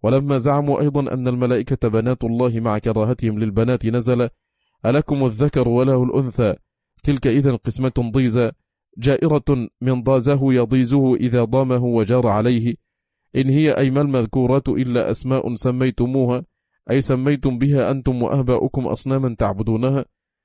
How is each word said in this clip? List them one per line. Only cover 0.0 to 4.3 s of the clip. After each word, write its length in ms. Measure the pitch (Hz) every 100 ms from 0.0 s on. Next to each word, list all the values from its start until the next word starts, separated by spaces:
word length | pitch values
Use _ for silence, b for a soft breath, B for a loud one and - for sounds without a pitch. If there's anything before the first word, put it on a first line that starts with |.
ولما 360 | 107 131 143 139
زعموا 420 | 127 143 143 135
أيضا 340 | 147 143 135
أن 140 | 131 127
الملائكة 600 | 123 123 123 123 131 117
بنات 360 | 110 113 127
الله 360 | 120 117 123 113
مع 180 | 113 104
كراهتهم 600 | 117 110 107 123 113 107
للبنات، 480 | 110 101 117 127 113
نزل: 420 | 120 117 123 117